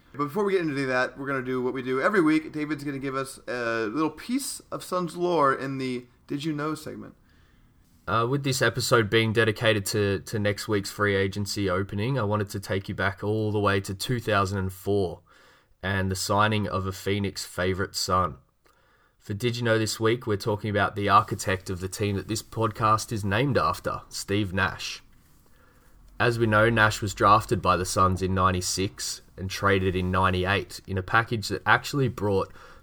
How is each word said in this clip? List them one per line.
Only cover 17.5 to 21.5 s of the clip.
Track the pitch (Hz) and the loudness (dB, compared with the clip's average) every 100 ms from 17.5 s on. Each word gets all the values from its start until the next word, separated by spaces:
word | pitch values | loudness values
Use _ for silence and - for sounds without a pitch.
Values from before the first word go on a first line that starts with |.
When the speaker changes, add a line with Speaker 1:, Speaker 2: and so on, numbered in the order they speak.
| - 92 92 95 | -4 -2 -2 -4
Speaker 2:
Sun. | - - 92 87 65 _ _ _ _ _ _ _ _ | -4 0 0 0 -6 _ _ _ _ _ _ _ _
For | - | -10
Did | 104 123 120 | -4 -2 0
You | |
Know | 117 110 | 2 2
this | 107 - | 0 0
week, | 110 120 - | 0 0 0
we're | 101 | -2
talking | 113 104 107 | -2 -2 0
about | 101 92 104 | 0 0 0
the | 101 | 4
architect | 101 107 98 - | 4 4 -2 -2